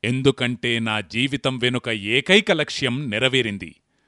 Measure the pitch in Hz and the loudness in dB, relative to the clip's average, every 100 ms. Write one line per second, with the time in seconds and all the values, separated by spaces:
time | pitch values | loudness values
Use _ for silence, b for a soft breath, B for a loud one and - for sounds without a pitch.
0 | 107 127 135 135 123 120 120 117 113 107 | 0 2 2 2 -2 -2 -2 0 0 -2
1 | 95 113 131 135 135 131 123 123 123 113 | -2 -2 -2 0 -2 0 -2 -2 -4 -6
2 | 101 123 139 196 214 170 147 - 131 123 | 0 -2 4 2 4 0 0 -2 -2 -2
3 | 143 104 127 131 113 101 87 - _ _ | -2 0 2 2 0 -4 -10 -18 _ _